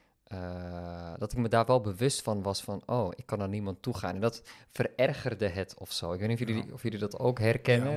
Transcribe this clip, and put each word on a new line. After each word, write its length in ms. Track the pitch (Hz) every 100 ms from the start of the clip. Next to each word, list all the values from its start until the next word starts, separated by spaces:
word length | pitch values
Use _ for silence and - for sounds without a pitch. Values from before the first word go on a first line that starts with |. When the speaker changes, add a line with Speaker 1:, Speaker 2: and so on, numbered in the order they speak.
| _ _
Speaker 1:
eh, 920 | - 92 90 90 90 87 87 87 85 82
dat 140 | 107
ik 60 | 123
me 100 | 117
daar 180 | 113 113
wel 160 | 127
bewust 400 | 107 92 131 -
van 200 | - 104
was 200 | 98 98
van, 220 | - 101 -
"Oh, 260 | 120 95 -
ik 100 | -
kan 120 | 104
naar 120 | 98
niemand 320 | 107 98 92
toe 120 | - 117
gaan." 180 | 92 95
En 60 |
dat 200 | 113 - - - -
verergerde 760 | - 117 - 135 131 127 101 104
het 280 | 90 92 -
of 140 | -
zo. 220 | - 85
Ik 60 | 92
weet 100 | 107
niet 120 | 117
of 60 | 117
jullie, 180 | 113 -
Speaker 2:
Ja. 60 |
Speaker 1:
of 100 | -
jullie 160 | 117 107
dat 200 | 101 -
ook 200 | 123 123
herkennen. 520 | 110 117 - 120 131